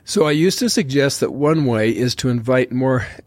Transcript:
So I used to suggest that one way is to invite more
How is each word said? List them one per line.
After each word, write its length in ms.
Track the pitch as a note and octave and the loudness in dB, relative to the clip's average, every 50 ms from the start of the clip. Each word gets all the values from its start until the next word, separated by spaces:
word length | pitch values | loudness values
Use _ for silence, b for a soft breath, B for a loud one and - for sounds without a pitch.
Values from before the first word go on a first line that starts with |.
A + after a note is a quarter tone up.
| B | B
So 220 | - - G3+ D#3+ | -4 0 0 2
I 60 | D3+ | 2
used 260 | D3 D3+ D#3+ F#3+ - - | 2 2 2 2 0 0
to 100 | B3+ A#3 | -2 -2
suggest 500 | - B3 F#3+ C3 C3 C#3 C3+ C#3 - - | 0 -2 -2 0 0 2 2 0 0 -2
that 120 | - D#2 | -2 -4
one 340 | C2+ B2+ C#3+ D3 D#3+ D#3+ D3 | -2 0 0 2 2 2 2
way 300 | B2+ A#2 G#2+ G#2+ A2+ A#2 | 0 0 2 2 0 0
is 200 | F#2 B2 B2 - | 0 0 -2 -2
to 140 | - - B2+ | -2 -2 -2
invite 420 | B2 A#2+ A2 B2 C3 B2+ B2+ - | -2 -2 0 0 2 2 2 0
more 340 | A#2+ B2+ C3 C3 C3 B2+ B B B - - | 0 -2 0 0 0 0 B B B -8 -4